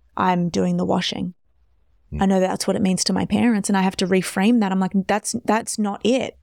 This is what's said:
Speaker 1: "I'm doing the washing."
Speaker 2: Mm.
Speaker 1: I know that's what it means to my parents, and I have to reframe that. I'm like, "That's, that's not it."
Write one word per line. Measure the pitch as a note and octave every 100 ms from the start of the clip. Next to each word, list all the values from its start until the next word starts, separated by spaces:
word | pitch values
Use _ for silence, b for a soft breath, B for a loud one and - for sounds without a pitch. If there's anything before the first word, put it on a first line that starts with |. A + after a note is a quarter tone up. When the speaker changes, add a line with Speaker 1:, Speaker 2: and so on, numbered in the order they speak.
| _ -
Speaker 1:
"I'm | F#3 F3+ F3
doing | F#3+ F3+ F3
the | F3+
washing." | F#3 - - F3+ - _ _ _ _ _ _ -
Speaker 2:
Mm. | -
Speaker 1:
I | F#3+
know | F#3+
that's | F#3 F#3+ -
what | G3
it |
means | F#3+ F#3
to | -
my | F#3 -
parents, | G#3 A3+ G#3+ G3
and | G3
I |
have | F#3+ -
to | F3+
reframe | F#3+ F3+ - G3 A#3+
that. | G3
I'm | F#3+
like, | F#3 G3 F#3
"That's, | G#3 - -
that's | - G#3+ - -
not | G#3 G#3
it." | G3+ B3+ - -